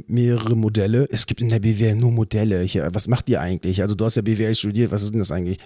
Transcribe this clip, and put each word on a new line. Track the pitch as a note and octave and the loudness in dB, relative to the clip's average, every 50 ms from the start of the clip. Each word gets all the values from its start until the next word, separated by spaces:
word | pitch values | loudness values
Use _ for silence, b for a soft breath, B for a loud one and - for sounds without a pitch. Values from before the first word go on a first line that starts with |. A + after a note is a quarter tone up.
| - - | -2 -2
mehrere | A2+ A#2+ A#2+ A#2+ A#2+ A#2 A2 A2 A#2+ | 0 0 2 2 0 0 0 0 0
Modelle. | A2+ A2 A2 G#2+ A2 G2 G2+ A2+ B2 C#3+ - | 2 2 2 2 0 0 2 2 2 2 2
Es | - - - - | 0 0 0 0
gibt | - - | -2 -2
in | A#2+ A#2 | 0 0
der | A2+ A2 | 0 2
B | G2+ A2+ A2 G2+ | 2 2 2 2
W | A2+ A2 | 2 2
L | G#2 | 2
nur | A2 A#2+ A#2+ | 2 2 2
Modelle. | A#2 A2+ A2 - - G#2+ G#2+ A2 F#2+ F2+ F2+ | 2 2 0 0 0 0 0 2 2 0 0
Ich, | F#2+ - | 0 -2
äh, | F#2+ C#2+ E2 | -2 -2 -2
was | F2 - - - | 0 0 0 2
macht | B2 B2+ - - | 0 0 0 0
ihr | A#2 D#2 | 0 0
eigentlich? | D2+ F2 F#2 E2+ - F#2 F#2 G2 G2 | 0 -2 -4 -4 -2 -2 -2 0 0
Also | G2+ G#2 | -2 -2
du | F2 A2 | -2 0
hast | A2+ A2 | 2 2
ja | A#2+ G#2 | 2 2
B | A2 A2 G2+ | 0 0 0
W | A2 | 0
L | A2 A2+ | 0 0
studiert, | G#2+ - G#2 G2+ A2+ A#2+ - | -2 -2 -2 0 0 0 0
was | F#2+ G#2 G2+ | 0 -2 -4
ist | G#2 | -2
denn | G#2+ A2+ | -2 -2
das | F#2+ - | -4 -2
eigentlich? | D2+ F#2 F2+ F2 F#2+ B B | -4 -4 -4 -4 -6 B B